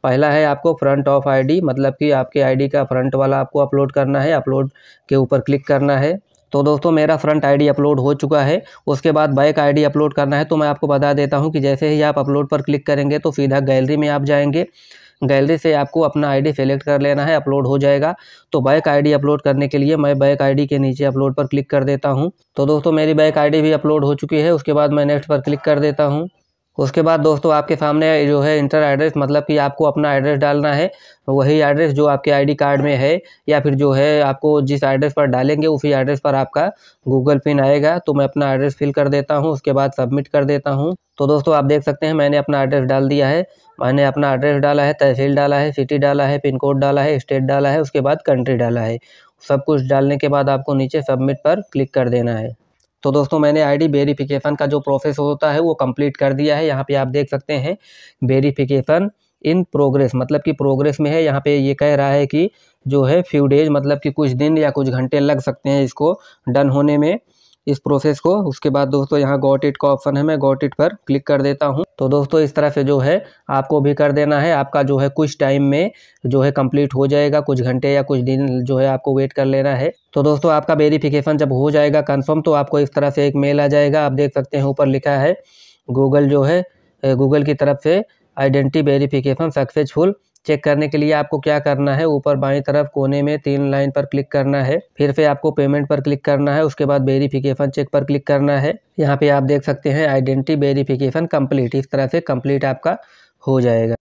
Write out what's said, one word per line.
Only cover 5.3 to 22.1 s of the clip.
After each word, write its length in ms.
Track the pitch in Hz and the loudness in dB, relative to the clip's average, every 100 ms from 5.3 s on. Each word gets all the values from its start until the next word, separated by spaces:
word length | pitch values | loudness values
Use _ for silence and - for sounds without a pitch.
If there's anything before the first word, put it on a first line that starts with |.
| 139 | 0
क्लिक 280 | 131 139 - | 0 -4 0
करना 300 | 143 143 135 | 0 2 0
है। 220 | 143 190 _ _ _ | 0 -4 _ _ _
तो 120 | 143 | 0
दोस्तों 280 | 143 147 165 | 2 2 2
मेरा 260 | 160 151 156 | 2 2 0
फ्रंट 280 | 151 151 147 | 0 0 2
आईडी 220 | 143 147 | 2 2
अपलोड 320 | 143 147 143 | 2 2 2
हो 140 | 131 | 0
चुका 280 | 143 147 151 | -2 0 0
है। 220 | 139 175 - - - | 2 -2 -4 -14 -6
उसके 240 | 139 160 | -2 0
बाद 180 | 151 151 | 2 2
बैक 300 | 139 147 156 | 2 2 2
आईडी 240 | 143 143 | 2 2
अपलोड 300 | 147 147 151 | 2 2 0
करना 240 | 143 143 143 | 0 -2 -2
है। 80 | 156 | 0
तो 120 | 156 | 0
मैं 100 | 151 | 0
आपको 200 | 143 151 | -2 0
बता 260 | 143 143 | 0 2
देता 240 | 143 143 143 | 0 0 0
हूँ 140 | 156 | -2
कि 80 | 156 | -2
जैसे 300 | 139 135 151 | -2 0 0
ही 120 | 151 | 2
आप 180 | 151 143 | 0 0
अपलोड 300 | 139 143 143 | 0 -2 0
पर 120 | 151 | -2
क्लिक 260 | 139 143 139 | -2 -4 -2
करेंगे 320 | 143 143 147 | -2 0 -2
तो 120 | 165 | -2
सीधा 280 | 143 139 135 | -2 0 0
गैलरी 380 | 135 135 131 151 | 2 0 0 0
में 100 | 151 | 0
आप 140 | 143 | -2
जाएंगे, 440 | 139 143 143 151 180 _ _ - - _ | 0 0 0 -2 -4 _ _ -20 -20 _
गैलरी 340 | 135 139 139 160 | 0 2 2 0
से 160 | 160 | 0
आपको 280 | 151 143 165 | 0 0 0
अपना 280 | 156 147 147 | 0 0 -2
आईडी 240 | 135 147 | 0 0
सिलेक्ट 300 | 143 135 139 | -2 -2 -2
कर 180 | 147 143 | -2 0
लेना 240 | 143 143 143 | 0 0 0
है, 100 | 160 | -2
अपलोड 320 | 139 139 131 | 0 -2 0
हो 100 | 139 | 2
जाएगा। 380 | 143 143 151 180 - - _ | 2 2 0 -4 -14 -20 _
तो 100 | 151 | -2
बैक 260 | 127 151 156 | 2 2 2
आईडी 260 | 143 147 | 2 2
अपलोड 280 | 143 143 147 | 2 2 0
करने 260 | 143 139 143 | 0 0 0
के 100 | 147 | 0
लिए 200 | 139 156 | 0 2
मैं 220 | 143 139 | 0 2
बैक 220 | 139 143 | 2 2
आईडी 260 | 139 139 143 | 0 0 0
के 120 | 143 | 0
नीचे 260 | 135 127 139 | -2 0 -2
अपलोड 300 | 131 139 131 | 0 -2 -2
पर 100 | 139 | -2
क्लिक 240 | 143 139 | -2 -2
कर 140 | 143 | -2
देता 260 | 135 139 | 0 -2
हूँ। 220 | 147 | 0